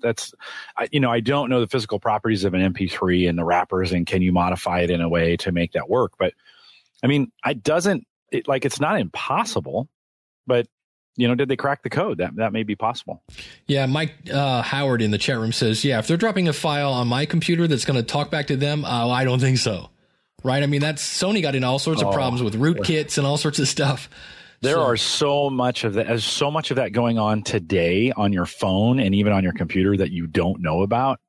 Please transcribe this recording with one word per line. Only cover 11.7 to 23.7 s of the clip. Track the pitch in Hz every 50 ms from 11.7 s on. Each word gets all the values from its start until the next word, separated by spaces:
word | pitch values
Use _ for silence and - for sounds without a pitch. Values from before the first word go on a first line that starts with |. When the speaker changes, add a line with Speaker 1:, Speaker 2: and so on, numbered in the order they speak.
| 139 - -
Speaker 1:
the | 123
code? | - 151 180 214 - 82
That, | 90 87 -
that | - 110 110
may | 101 113 113
be | 104 104
possible. | - - 110 123 - - - - - _ - - - - - - - _ -
Speaker 2:
Yeah, | 139 139 135
Mike, | 131 135 151 160 156 - - - - -
uh, | 139 143 135 127 123
Howard | 110 - - 139 143 135 127 117
in | 113 107
the | 104 101
chat | - - 135 117
room | 110 113 120
says, | - 131 113 110 - -
"Yeah, | 143 131 110
if | 107 -
they're | 160 170
dropping | 214 226 196 190 185 170
a | 147
file | - - 165 147 143 143 143
on | 135 123 123 120
my | 120 131 151
computer | 151 - 165 - - 175 165 175 165
that's | 147 123 -
gonna | - 139 123 117
talk | - - 147 147 -
back | - 156 143 -
to | 147 135
them, | 139 143 147 151 143
uh, | - 127 120 117 120
I | 123 123 135
don't | 127 123 131
think | 123 131 131 123
so." | - 117 104 87 - - _ _ _ _ _ _ _ _ _ - -
Right? | 131 127 139 139
I |
mean, | 139 147 143
that's, | 147 151 156 139 -
Sony | - - - - 185 214 214
got | 165 147 135
in | 135 127
all | 123 131 135
sorts | - 160 160 113
of | 101 98
Speaker 1:
Oh. |
Speaker 2:
problems | 98 120 135 127 123 123 123
with | 107 101 110
rootkits | 131 156 170 160 98 - 165 151 147 151 - -
and | 139
all | 139 143 147
sorts | - 156 143 -
of | 143
stuff. | 131